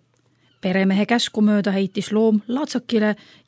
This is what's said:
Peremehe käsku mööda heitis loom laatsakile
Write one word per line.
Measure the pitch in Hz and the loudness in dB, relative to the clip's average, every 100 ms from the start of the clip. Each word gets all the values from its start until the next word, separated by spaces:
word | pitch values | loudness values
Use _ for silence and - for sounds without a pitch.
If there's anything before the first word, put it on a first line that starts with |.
| _ _ _ _ _ _ | _ _ _ _ _ _
Peremehe | 190 185 196 196 208 | -4 0 0 0 0
käsku | 233 - 214 | 0 -2 0
mööda | 208 208 202 | 2 2 0
heitis | 190 196 208 - | -2 -2 -4 -4
loom | 214 226 214 233 | 0 2 2 -2
laatsakile | 254 311 247 - 226 214 208 - - | -6 -4 -6 -2 0 0 -2 -10 -20